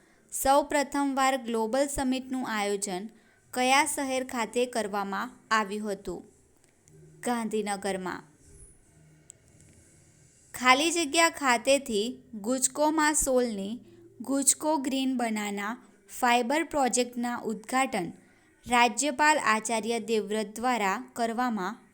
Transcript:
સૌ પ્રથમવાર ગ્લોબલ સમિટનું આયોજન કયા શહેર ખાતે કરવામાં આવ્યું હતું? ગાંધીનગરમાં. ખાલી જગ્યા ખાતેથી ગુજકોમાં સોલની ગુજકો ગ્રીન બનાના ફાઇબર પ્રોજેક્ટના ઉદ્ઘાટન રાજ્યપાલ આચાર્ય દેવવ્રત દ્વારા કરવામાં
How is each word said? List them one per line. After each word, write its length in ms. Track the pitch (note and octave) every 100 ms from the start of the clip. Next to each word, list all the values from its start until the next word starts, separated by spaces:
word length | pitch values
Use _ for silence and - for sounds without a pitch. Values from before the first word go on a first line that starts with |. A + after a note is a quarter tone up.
| _ _ _
સૌ 300 | - C4+ C#4
પ્રથમવાર 760 | C#4+ D4 C#4 C#4+ C#4+ C4+ C4 C4+
ગ્લોબલ 500 | A#3 A3+ A3 C4 C#4+
સમિટનું 640 | - B3+ C4 C4 C4 B3
આયોજન 580 | G#3+ G3+ G3+ G3+ F3+ G#3+ - _ _ _
કયા 320 | B3+ B3+ C4+ D4+
શહેર 380 | - C4+ C4
ખાતે 420 | B3+ B3 A3 A#3+ B3
કરવામાં 640 | A#3+ G#3 G3+ G3 G3 A#3+ - -
આવ્યું 420 | A3 G3 G#3 G#3
હતું? 300 | G3 F#3 E3+ - _ _ _ _ _ _ - - -
ગાંધીનગરમાં. 1000 | A#3+ A#3 A3 A3 G#3 G3 G3+ F#3+ F3+ - - _ - - - - _ _ - _ - - _ _ - - _ _ _ _ _ _ _
ખાલી 360 | - B3 C4 E4
જગ્યા 400 | E4+ D4+ E4 E4
ખાતેથી 920 | E4 C#4 A#3 C4 C#4 C#4 G#3 A#3 B3+ -
ગુજકોમાં 800 | G#3+ G3+ C4 C4 D4 D4+ D#4 D4+
સોલની 640 | D4+ C#4+ B3+ A#3+ G3+ G3 A#3+ - - - -
ગુજકો 560 | A#3+ C#4 C4+ - D4+ D#4
ગ્રીન 400 | C4+ C4+ C4 B3+
બનાના 600 | A#3 G#3+ G#3 G3+ G3+ A#3+ - _ - -
ફાઇબર 440 | B3 A#3+ A#3+ D4+
પ્રોજેક્ટના 760 | D#4+ D4+ B3+ - B3 A#3+ A#3+ A#3+
ઉદ્ઘાટન 680 | - G3+ A3 B3+ C4 G#3+ E3+ - - _ _ _ -
રાજ્યપાલ 680 | A#3+ A#3+ - C#4+ C4 D4+ D4+
આચાર્ય 600 | - A3 A3 A3+ A3+ A#3
દેવવ્રત 480 | G#3+ A3 G3 G#3+ G#3
દ્વારા 580 | A3+ B3 A#3 G3 F#3+ - -
કરવામાં 600 | A#3 A3+ B3+ G#3+ F#3 A#3+ _